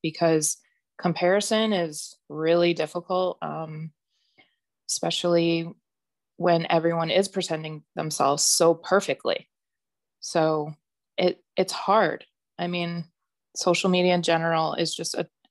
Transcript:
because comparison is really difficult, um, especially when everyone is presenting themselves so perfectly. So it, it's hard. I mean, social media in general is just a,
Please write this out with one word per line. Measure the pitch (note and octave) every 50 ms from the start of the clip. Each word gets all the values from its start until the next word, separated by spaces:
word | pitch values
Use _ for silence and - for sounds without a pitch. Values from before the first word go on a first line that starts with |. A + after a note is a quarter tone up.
because | - D#3+ D#3 - F3 E3 D#3+ D#3 D3+ - - - _ _ _ _ _ _ _ -
comparison | - F3+ E3 - F3+ F3 F#3+ G#3 G#3 - A3 G#3+ A3 A3
is | G#3 F3+ E3+ D#3 D3+ - - - - _ _ -
really | D3 D#3 D#3+ D#3+ E3+ F3 F3 F3 F3
difficult, | E3+ D#3 D#3 - F3 E3+ - F#3 F#3 F#3 F3+ F3 -
um, | E3 D3+ D3+ D#3 D#3+ D#3+ D#3 D#3 D#3+ D#3+ - _ _ _ _ _ _ _ _ _ _ _ _ _ _ _ _ _ _ -
especially | - - - E3 E3+ - - F3 E3+ E3+ E3 E3 E3+ E3 E3 E3 - _ _ _ _ _ _ _ _ _ _ _ _
when | - E3+ F3+ E3+ E3 E3 -
everyone | F3 E3 D#3+ E3+ E3 E3 E3 D#3+
is | - F#3 G3+ G3
presenting | - G3 E3+ - E3 D#3 D#3 D#3 D#3 D3+ - _ -
themselves | E3 D#3 D#3 - - B2 C3+ C#3+ - -
so | - - - E3+ E3+ E3
perfectly. | E3 - - F3+ G3+ G3 - C3+ - - A#2+ - - - _ _ _ _ _ _ _ _ _ _ _ _ _ _ _
So | - - - E3+ D#3+ D#3+ D#3 D3+ D3 D3+ D3+ _ _ _ _ _ _ _ _ -
it, | F#3 F3+ - - _ _ -
it's | - F#3 F#3+
hard. | - - - - G3 A3 G3 D#3 - - - _ _ _ _ _ _ -
I | F3 F3
mean, | F3+ F3 F3 E3+ E3+ E3+ E3 - _ _ _ _ _ _ _ _ -
social | - - F#3 F3 - - F#3+
media | F3+ F3+ F3+ F3+ F3+
in | F3
general | E3 - E3+ E3 E3 E3 E3 D#3+ D#3+ D#3 -
is | - E3+ D#3 -
just | - E3+ - -
a, | - F3 - _ _ _ -